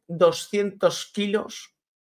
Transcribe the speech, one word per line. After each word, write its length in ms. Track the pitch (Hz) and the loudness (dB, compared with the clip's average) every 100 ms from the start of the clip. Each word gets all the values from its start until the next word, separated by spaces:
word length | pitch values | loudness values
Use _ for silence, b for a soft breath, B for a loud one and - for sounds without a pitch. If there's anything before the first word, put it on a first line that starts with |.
| - | -8
doscientos 1040 | 170 175 160 - 202 202 196 180 165 - | 4 4 2 -4 -2 -2 0 0 0 -8
kilos, 600 | - 202 208 - - - _ _ _ | -4 -2 -2 -4 -12 -20 _ _ _